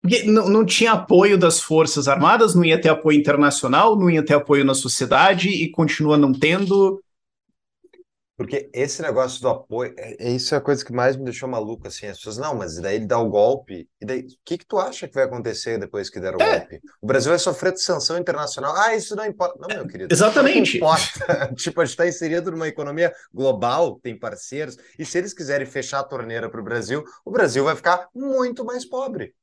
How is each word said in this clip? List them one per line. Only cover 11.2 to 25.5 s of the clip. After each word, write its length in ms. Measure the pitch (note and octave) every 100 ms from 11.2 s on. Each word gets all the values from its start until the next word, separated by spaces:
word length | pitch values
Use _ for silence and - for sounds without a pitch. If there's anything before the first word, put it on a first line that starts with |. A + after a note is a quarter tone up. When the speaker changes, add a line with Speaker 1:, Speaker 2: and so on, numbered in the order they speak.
Speaker 2:
deixou 260 | C3 A#2 C3
maluco, 380 | A#2 G#2+ A2+ G2+
assim, 200 | - G#2
as 120 | F#2
pessoas, 180 | A2 G#2+
"Não, 160 | D3+
mas 240 | B2 F#2 D#2+
daí 160 | E2+ G#2+
ele 100 | G#2+
dá 100 | A#2
o 140 | A2+
golpe, 580 | G2+ A2 C3+ - F#2 E2 _
e 40 |
daí, 180 | A2 C3
o 40 | B2+ _
que 140 | - F3
que 80 | _
tu 100 | G3+
acha 300 | F#3 - F3
que 80 |
vai 80 | C3+
acontecer 560 | C3 B2+ A#2 G#2 A#2 A2+
depois 320 | G2 G#2 F#2+
que 80 | G2+
der 160 | F#2
o 80 | E3
Speaker 1:
É. 160 | G#4+ -
Speaker 2:
golpe? 220 | - - - _
O 60 | G#2+
Brasil 240 | C3+ B2+
vai 80 | F3
sofrer 380 | F#3 - F#3 F#3
sanção 400 | - D#3+ - E3+
internacional, 560 | F3 E3+ D3+ - C#3+ E3
ah, 180 | A3
isso 200 | A3+ -
não 100 | G#3
importa." 320 | G#3+ - F3 -
Não, 80 | F#3
meu 180 | F#3+ -
querido, 260 | - -
Speaker 1:
Exatamente. 680 | D3+ G#3+ C#4 C4+ F#4 - -
Speaker 2:
não 80 | D#3
importa. 680 | D#3+ - - - D#3 C3+
<laughs> 0 | B2+
Tipo, 240 | - E3
a 40 |
gente 120 | E3 -
tá 120 | F3
inserido 420 | F3 E3 E3+ F3
numa 160 | E3 D#3+
economia 460 | D3+ C#3+ D3+ E3+ E3+ _
global, 680 | - C3+ G#2+ A#2 C#3+ E3 -
tem 160 | B2 G#2
parceiros, 580 | A#2 - - C3+ D3 - _ -
e 60 |
se 120 | D3+ F3
eles 160 | G3
quiserem 320 | - C#3+